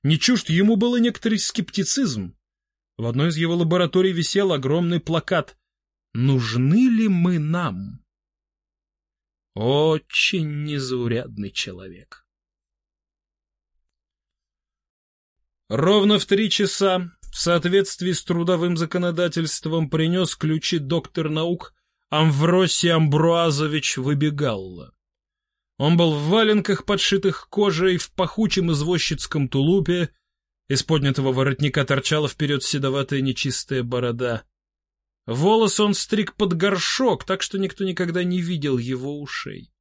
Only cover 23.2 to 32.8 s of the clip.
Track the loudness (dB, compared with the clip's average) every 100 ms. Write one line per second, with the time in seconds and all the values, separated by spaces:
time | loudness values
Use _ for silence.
23.2 | 4 4 2 0 -2 -2 -4 -4 -2 0
24.2 | 0 0 -2 -2 -8 -14 -18 _ _ _
25.2 | _ _ _ _ _ -2 2 4 4 0
26.2 | 0 2 4 2 2 -2 -2 -2 0 2
27.2 | 0 -2 -6 0 0 2 2 0 -4 -4
28.2 | -4 0 0 2 0 0 0 0 -2 -4
29.2 | -4 -2 0 0 2 2 2 0 -2 _
30.2 | _ _ _ _ _ -4 0 2 2 0
31.2 | 0 0 0 0 -2 0 0 0 0 0
32.2 | -2 -2 -2 0 -2 -2